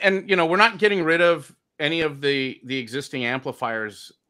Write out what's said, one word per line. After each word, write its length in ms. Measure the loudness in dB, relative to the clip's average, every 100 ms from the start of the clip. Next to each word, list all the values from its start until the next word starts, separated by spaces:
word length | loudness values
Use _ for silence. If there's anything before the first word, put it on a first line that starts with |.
and, 280 | 2 0 0
you 60 | 2
know, 100 | 2
we're 100 | 4
not 220 | 2 2
getting 240 | 0 2
rid 180 | 2 4
of 320 | 4 2 -4 _ _ -6
any 220 | -2 0
of 180 | -2 -2
the, 400 | -2 0 -2 -6
the 160 | -8 -6
existing 460 | -6 -8 -8 -6
amplifiers 880 | -4 -4 -6 -6 -4 -4 -6 -10 -20 _